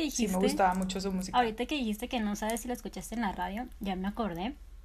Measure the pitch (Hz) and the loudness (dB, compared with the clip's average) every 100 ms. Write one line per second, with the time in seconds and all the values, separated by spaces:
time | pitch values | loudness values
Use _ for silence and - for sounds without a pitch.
0 | 302 254 214 185 226 302 185 185 185 196 | 2 2 2 4 4 6 6 4 0 0
1 | 190 185 185 247 233 220 247 302 220 208 | 0 -2 2 4 4 0 -2 0 0 -2
2 | 247 247 208 202 220 233 247 247 190 190 | -2 0 0 0 0 -2 -2 -6 -6 -8
3 | - 226 208 196 180 208 262 - 196 185 | -6 -2 -2 -2 -4 -4 -8 -6 -4 -2
4 | 190 214 208 170 214 - - - | -2 0 -2 -2 -4 -6 -14 -16